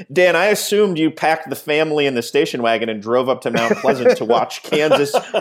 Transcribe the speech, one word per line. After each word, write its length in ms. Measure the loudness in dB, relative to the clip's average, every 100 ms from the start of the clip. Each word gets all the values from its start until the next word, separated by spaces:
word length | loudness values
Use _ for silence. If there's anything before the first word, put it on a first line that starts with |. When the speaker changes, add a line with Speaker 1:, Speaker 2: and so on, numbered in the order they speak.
| -6
Speaker 1:
Dan, 240 | 2 2 4
I 100 | 2
assumed 520 | 0 0 2 2 2
you 120 | -2
packed 380 | 0 -2 0 -2
the 80 | -4
family 500 | 0 0 0 0 0
in 80 |
the 80 | -2
station 400 | -2 0 0 0
wagon 260 | 0 0 -2
and 100 | -6
drove 260 | 0 0 0
up 120 | -2
to 80 | -2
Mount 260 | -2 0 0
Pleasant 400 | -2 2 2 2
to 60 |
watch 380 | 2 0 0 -8
Speaker 2:
<laughs> 20 |
Speaker 1:
Kansas 480 | -4 0 2 2 0 -2 -2 -6